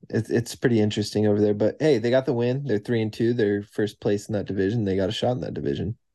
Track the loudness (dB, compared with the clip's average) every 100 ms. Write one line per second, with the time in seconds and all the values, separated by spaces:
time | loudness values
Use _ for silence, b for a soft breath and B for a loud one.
0 | -6 -4 0 -2 -2 -2 2 4 2 0
1 | -2 0 2 4 2 2 0 2 2 2
2 | 4 2 2 0 0 -2 -2 -2 0 -2
3 | -2 0 0 2 0 0 -4 -4 -4 -2
4 | -2 -2 -2 -4 -4 -2 0 0 0 0
5 | -2 -2 -2 -2 -4 -6 -4 -4 -4 -8
6 | _